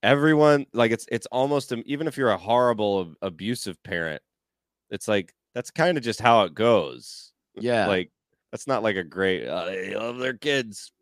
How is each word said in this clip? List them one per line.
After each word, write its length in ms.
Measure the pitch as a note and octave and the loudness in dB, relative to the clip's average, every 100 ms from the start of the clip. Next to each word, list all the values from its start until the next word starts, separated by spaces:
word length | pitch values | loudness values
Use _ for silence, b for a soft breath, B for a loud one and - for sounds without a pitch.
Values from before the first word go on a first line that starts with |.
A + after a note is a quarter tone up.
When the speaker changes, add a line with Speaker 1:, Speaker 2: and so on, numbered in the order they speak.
Speaker 1:
everyone, 640 | G#2 C#3+ D3+ D#3 D3+ C#3+ C3+ | 4 4 4 6 6 4 0
like, 180 | A#2 A#2 | 0 2
it's, 140 | A2+ - | 2 -2
it's 160 | A#2 - | -6 -4
almost, 440 | B2 C3+ C#3+ C3 | -2 0 0 -2
um, 120 | A#2 - | -8 -6
even 220 | C#3+ D#3+ | -6 -6
if 100 | C#3 | 0
you're 140 | B2+ | 0
a 60 | F#2+ | 0
horrible, 640 | F#2 A#2+ B2 A2+ G#2 G2 | 2 2 4 2 0 0
ab-, 140 | F2 D2+ | -4 -8
abusive 600 | G2 D#2+ G2 A#2+ - F2 | -10 -6 -6 -6 -8 -12
parent, 380 | - F2+ E2 D2 _ _ _ _ _ _ _ | -8 -6 -4 -8 _ _ _ _ _ _ _
it's 180 | G2+ - | -10 -2
like, 260 | G#2 F2 _ _ | -2 -2 _ _
that's 160 | A#2+ - | -12 -10
kinda 300 | - E3+ D#3 | 0 0 0
just 200 | A#2 G#2+ | -2 0
how 220 | A#2+ A#2 | 4 6
it 120 | F#2+ D#2 | 4 2
goes. 800 | A2+ A2 D2 B1 - - - _ _ - | 4 4 2 -8 -16 -20 -20 _ _ -6
Speaker 2:
Yeah. 300 | A2+ A#2 G2+ | -2 0 2
Speaker 1:
Like, 220 | F#2+ F2+ _ _ _ _ | 0 -2 _ _ _ _
that's 140 | A2+ - | -14 -4
not, 140 | B2+ | -2
like, 120 | A2 F#2+ | 0 -2
a 80 | |
great, 440 | E2 D#2 F#2+ F#2 A#1+ | -6 -2 0 0 -2
uh, 180 | E2+ E2+ | -6 -6
they 280 | F#2+ F#2 G2+ | -8 -8 -6
love 220 | A2+ B2 | -8 -6
their 160 | B2+ | -6
kids. 580 | A#2+ D3+ C#3 A#2 G2+ - _ | -4 -2 -2 -2 -10 -18 _